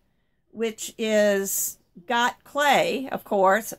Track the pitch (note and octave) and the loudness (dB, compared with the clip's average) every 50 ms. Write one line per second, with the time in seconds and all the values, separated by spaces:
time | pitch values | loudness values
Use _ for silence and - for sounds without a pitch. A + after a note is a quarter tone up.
0 | _ _ _ _ _ _ _ _ _ _ - G#3+ A3+ A3+ A3 - - - - - | _ _ _ _ _ _ _ _ _ _ -10 -6 -6 -6 -6 -8 -12 -14 -10 -6
1 | A3+ A3 G#3+ G#3 G#3 G#3 G3+ G3 G3 G3 - - - - - - _ _ _ F3+ | -2 0 2 4 4 4 2 0 -2 -4 -4 -6 -6 -6 -8 -12 _ _ _ -16
2 | - - A#3+ A#3 A#3+ B3 - - _ - - C#4+ D4 C#4+ A#3+ F3+ D#3 - - C#4 | -8 -4 -2 0 0 0 -2 -6 _ -8 -4 0 2 4 4 4 2 0 -2 -4
3 | C4 - - G3 - - G#3+ G3 F#3 F#3+ F#3+ A3 A3 - - | -6 -6 -8 -10 -6 -4 0 2 4 4 4 2 0 -6 -12